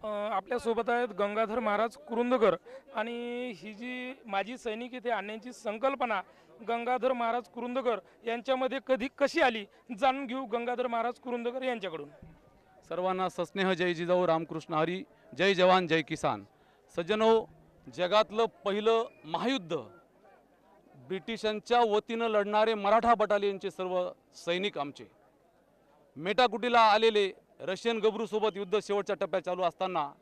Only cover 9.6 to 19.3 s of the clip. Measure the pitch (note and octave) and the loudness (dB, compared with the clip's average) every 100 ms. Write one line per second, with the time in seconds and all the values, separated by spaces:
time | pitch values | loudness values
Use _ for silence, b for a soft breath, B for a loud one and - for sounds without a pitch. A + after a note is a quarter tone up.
9.6 | G3 b _ A3 C4 C4+ C4+ B3+ C4 A#3 | -8 b _ 0 0 0 -4 -8 -4 -4
10.6 | A#3 B3 B3 A#3 A#3 A#3+ B3+ A#3+ A#3 B3+ | -2 -4 -2 -2 -4 -6 -6 -4 -4 -4
11.6 | C4 A#3 F#3 D#3+ C#3+ - - - _ _ | -4 -4 -6 -8 -12 -18 -20 -20 _ _
12.6 | _ - - E3 F#3 F#3 F#3 - E3+ G3+ | _ -20 -8 -2 -2 0 -2 -2 -6 0
13.6 | F#3+ F3+ F3+ E3 E3+ F3+ F3 D#3+ D#3+ D#3+ | 0 2 0 0 2 2 4 2 0 -8
14.6 | - D#3 E3 F3+ - b b A#2+ F#3+ F#3 | -4 0 0 -2 -8 b b 0 2 6
15.6 | F3+ F#3 F3 D#3+ D#3 D#3+ D#3 G#2+ G2+ _ | 6 6 4 0 0 -2 -2 -2 -8 _
16.6 | b b _ - E3+ G#3+ A3 A3+ - - | b b _ -8 -2 2 6 4 2 -16
17.6 | _ _ - B2 F3+ G#3 A3 G#3 A3+ - | _ _ -18 -4 2 4 2 0 -2 -2
18.6 | G3+ G3+ G#3+ A3+ A#3+ - D3+ | -2 0 2 2 0 -8 -6